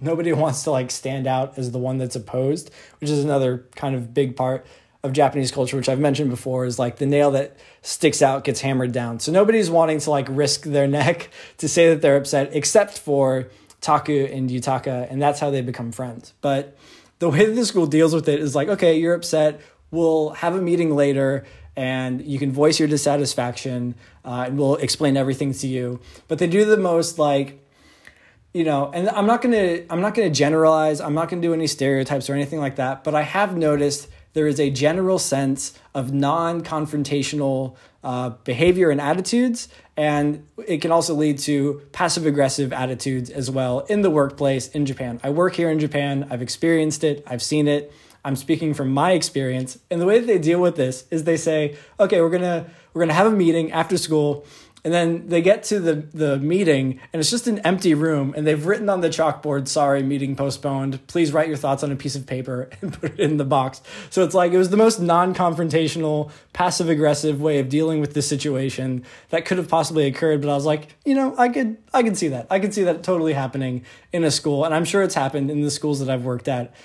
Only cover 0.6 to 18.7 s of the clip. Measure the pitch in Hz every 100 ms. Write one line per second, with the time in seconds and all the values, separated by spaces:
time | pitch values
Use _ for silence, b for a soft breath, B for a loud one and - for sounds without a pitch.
0.6 | 160 131 127 - 131 135 131 131 139 135
1.6 | 123 123 127 131 127 123 101 127 131 156
2.6 | - B B B 147 147 151 139 127 123
3.6 | - - 143 127 117 143 135 120 127 135
4.6 | - b b b 135 143 135 143 127 139
5.6 | 127 139 127 131 147 139 139 123 131 127
6.6 | 123 120 120 - 139 143 143 135 139 -
7.6 | B B - - 151 143 135 135 139 -
8.6 | 135 131 123 120 120 117 151 185 208 226
9.6 | 170 165 160 151 156 143 127 135 139 -
10.6 | 156 143 139 143 139 170 - B B B
11.6 | 151 175 165 156 151 139 - 143 143 151
12.6 | 143 214 208 - 151 139 131 131 - B
13.6 | B B - 147 151 143 135 135 127 123
14.6 | 135 127 143 123 - 135 147 143 143 139
15.6 | 123 120 117 113 127 117 - _ 139 139
16.6 | 139 - B B B - 170 147 220 233
17.6 | 226 185 156 156 165 160 156 147 151 139
18.6 | 160